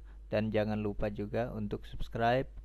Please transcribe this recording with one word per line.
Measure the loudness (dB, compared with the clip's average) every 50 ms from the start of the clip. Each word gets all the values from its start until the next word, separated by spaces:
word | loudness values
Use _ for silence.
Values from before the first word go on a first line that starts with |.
| -10 -14 -16 -16 -6 0 2
dan | 2 2 4
jangan | 4 4 4 4 2 0
lupa | 0 0 0 0 0 0 0
juga | -2 -4 -2 0 0 0 0 -2
untuk | -4 -4 -2 -4 -4 -6
subscribe | -6 -6 -4 -4 -2 0 2 4 4 4 4 2 0 -6 -12